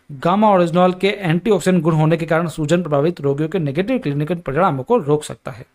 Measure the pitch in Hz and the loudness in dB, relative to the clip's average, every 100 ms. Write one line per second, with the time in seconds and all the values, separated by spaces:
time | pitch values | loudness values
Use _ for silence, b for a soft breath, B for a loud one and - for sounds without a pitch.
0 | B 135 156 196 214 190 170 175 180 180 | B -4 0 4 4 4 2 2 2 2
1 | 196 208 180 170 226 190 185 185 165 160 | -2 -2 -2 0 2 0 2 2 2 2
2 | 156 165 160 165 170 151 147 175 160 143 | 2 2 0 -2 -2 -4 0 0 2 0
3 | 160 175 139 139 156 185 147 143 196 254 | 0 -2 -2 -2 -2 -2 -4 -4 -2 -2
4 | 156 143 151 175 156 139 185 135 127 240 | -2 -4 -4 -6 -4 -2 0 -2 -2 -2
5 | 147 151 - 131 - 117 - | 0 -2 -2 -14 -14 -14 -18